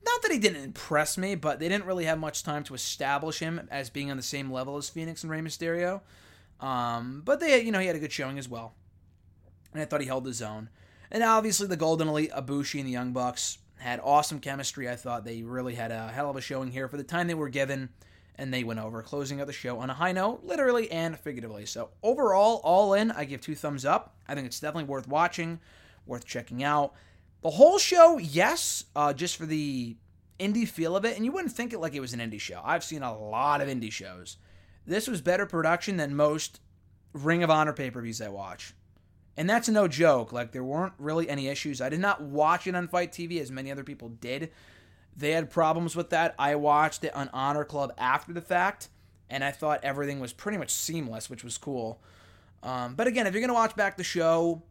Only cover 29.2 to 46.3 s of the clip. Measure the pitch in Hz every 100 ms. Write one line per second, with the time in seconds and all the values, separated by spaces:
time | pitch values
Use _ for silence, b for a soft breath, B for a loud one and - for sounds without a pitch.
29.2 | 170 - 160 156 147 131 117 113 - _
30.2 | _ - 196 208 220 - 160 185 220 208
31.2 | 226 359 330 - 240 226 160 143 127 120
32.2 | 117 104 - 92 107 165 - 156 131 110
33.2 | 107 110 143 143 139 131 110 104 95 90
34.2 | 90 - b b b b - 190 220 202
35.2 | 147 185 196 170 160 170 - 185 143 143
36.2 | 151 156 - - - _ _ _ _ 143
37.2 | 147 170 170 156 156 147 131 120 117 113
38.2 | 107 98 95 90 - - _ _ _ _
39.2 | - - 170 226 233 214 190 139 165 135
40.2 | 110 120 120 131 127 147 185 - 143 160
41.2 | 165 143 135 139 151 131 127 151 196 190
42.2 | 147 143 151 175 185 180 175 180 175 -
43.2 | 170 170 131 131 135 139 135 143 117 117
44.2 | 120 131 160 b b b b b b -
45.2 | 151 160 151 - 160 165 170 170 170 165
46.2 | 165